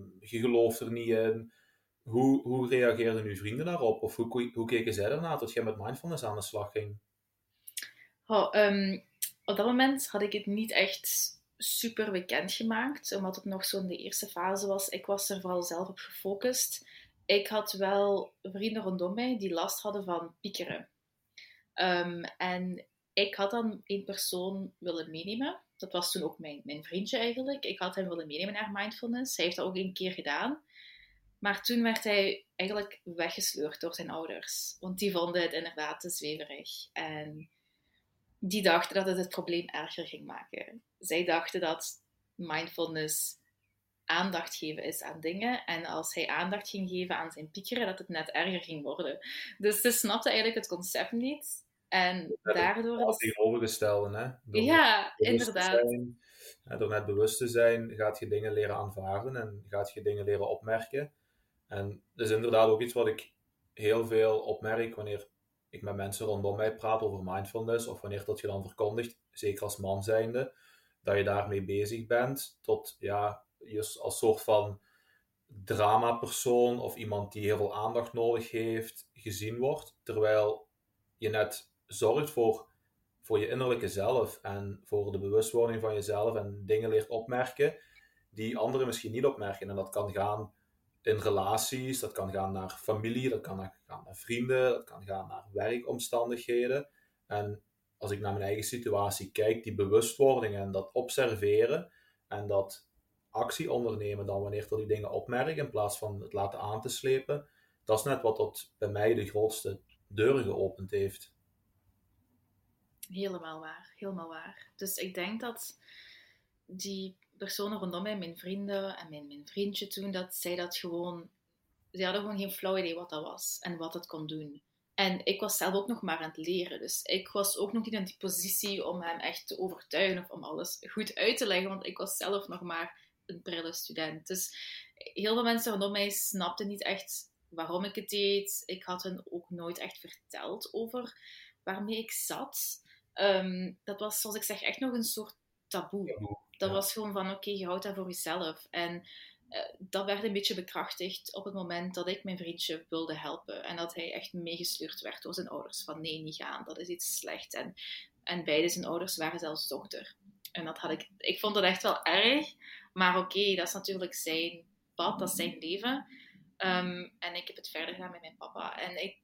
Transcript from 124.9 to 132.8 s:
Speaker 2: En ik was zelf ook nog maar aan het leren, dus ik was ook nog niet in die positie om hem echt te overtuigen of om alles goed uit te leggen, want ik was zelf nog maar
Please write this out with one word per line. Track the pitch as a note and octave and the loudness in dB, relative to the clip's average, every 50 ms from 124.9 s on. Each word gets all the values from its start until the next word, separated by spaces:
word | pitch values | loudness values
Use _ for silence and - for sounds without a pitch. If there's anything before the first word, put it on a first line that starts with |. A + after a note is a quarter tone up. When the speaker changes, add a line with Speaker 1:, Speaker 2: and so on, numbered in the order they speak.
| _ | _
Speaker 2:
En | - G3 F#3+ F#3 F#3 - | 2 2 4 2 2 2
ik | - G3 G3 | 2 2 2
was | - G3+ - - | 2 0 0 2
zelf | F3+ F#3 F#3+ | 2 2 2
ook | G3 G3+ B3 | 2 2 0
nog | A#3 - | -2 -4
maar | - F3+ D#3+ D#3+ | -2 -2 -2 -2
aan | D#3+ D#3 | -2 -6
het | - - D#3+ E3+ | -8 -6 -4 -2
leren, | F#3 F#3 F3+ F3+ C#3 - | -2 -2 -2 -4 -6 -8
dus | - C#3 - - | -6 -6 -6 -4
ik | - - - F#3+ F#3 - | -2 0 0 0 0 0
was | - G#3 G3 G3 - - | -2 0 0 0 0 0
ook | G3 G3+ G#3 | -2 0 0
nog | A3+ G#3+ | -2 -2
niet | A3 A3 | -2 -2
in | G#3+ F#3+ | -4 -4
die | F#3 - - | -4 -6 -6
positie | - F#3+ F#3 - F3+ F#3+ - - - G3+ G3 F#3+ - | -4 -4 -2 -2 -2 0 0 0 0 0 -2 -2 -2
om | - F3+ F3+ | -2 -4 -4
hem | E3+ E3 E3+ F3 | -4 -4 -4 -4
echt | - D#3 - - - - | -4 -4 -4 -6 -8 -8
te | - - | -6 -4
overtuigen | F#3 F#3 F3+ - - - - D3+ G3 F#3+ F#3 F3+ F3+ | -4 -4 -4 -6 -8 -4 0 2 2 2 2 0 -4
of | - | -8
om | - - - | -12 -12 -10
alles | - D#3 D#3+ E3+ - - - - - | -8 -6 -6 -6 -6 -8 -10 -10 -8
goed | - G#3+ G#3+ G#3+ - | -6 -6 -4 -4 -2
uit | - - G#3+ B3+ A#3 | 0 2 2 2 2
te | C4+ G#3 | 2 2
leggen, | F#3+ F3+ F#3 F#3+ | 2 2 0 0
want | F#3+ F#3+ - | -4 -6 -8
ik | - F#3+ - | -8 -8 -6
was | F#3 G3 - - | -6 -4 -4 -4
zelf | - - G3+ G3 G3 - | -2 0 -2 -2 -2 -6
nog | E3+ F3+ | -10 -10
maar | F3+ F3 E3 E3 | -8 -6 -6 -6